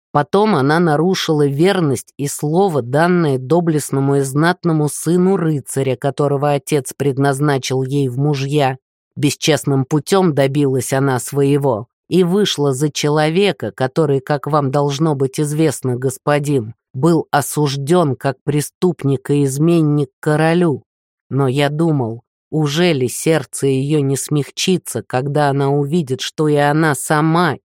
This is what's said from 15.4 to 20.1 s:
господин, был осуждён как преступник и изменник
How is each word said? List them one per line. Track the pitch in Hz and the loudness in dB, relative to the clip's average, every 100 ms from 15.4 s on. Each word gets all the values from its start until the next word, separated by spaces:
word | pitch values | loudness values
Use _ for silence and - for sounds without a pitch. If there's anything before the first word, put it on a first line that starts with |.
| 147 151 156 - 127 | -4 0 0 0 -4
господин, | 123 131 - - 147 143 135 110 - _ | -2 -4 -4 -2 -2 0 -2 -4 -12 _
был | 131 160 160 - | -2 2 2 2
осуждён | 143 - 151 147 139 139 180 151 120 | -2 -2 -2 -2 -2 0 2 2 0
как | 139 - | -4 -4
преступник | - 147 - - 180 151 139 135 - | -4 -4 -4 -2 -2 0 -2 -2 0
и | 147 | 0
изменник | 139 135 165 170 151 147 143 | 0 0 2 2 2 0 -2